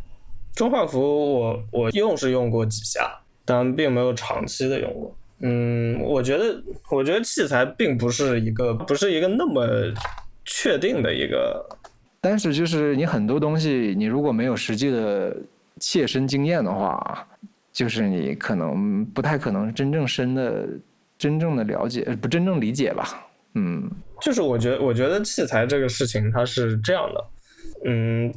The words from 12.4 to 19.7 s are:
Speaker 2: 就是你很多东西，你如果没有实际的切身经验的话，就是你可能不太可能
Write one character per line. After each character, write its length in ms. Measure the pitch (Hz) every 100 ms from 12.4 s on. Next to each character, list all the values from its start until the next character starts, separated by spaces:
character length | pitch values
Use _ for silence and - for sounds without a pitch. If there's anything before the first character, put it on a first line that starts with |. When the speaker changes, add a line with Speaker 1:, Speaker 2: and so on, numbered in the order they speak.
| 185
Speaker 2:
就 120 | 143 170
是 300 | 160 151 139
你 100 | 160
很 200 | 143 107
多 120 | 143
东 220 | 151 160
西， 340 | 160 131 110 98
你 80 | 107
如 160 | 127
果 100 | 147
没 140 | 113 127
有 100 | 117
实 200 | - 110
际 120 | 139
的 460 | 123 107 101 95 - - _ _ -
切 280 | - 185 127
身 180 | 131 131
经 200 | 139 143
验 180 | 170
的 80 | 104
话， 560 | 98 98 69 - - - - - _ _
就 160 | - 120
是 180 | 107 104
你 260 | 90 69 71
可 200 | - 98
能 480 | 80 78 101 101 110
不 140 | -
太 160 | 143 147
可 140 | 135
能 220 | 98 107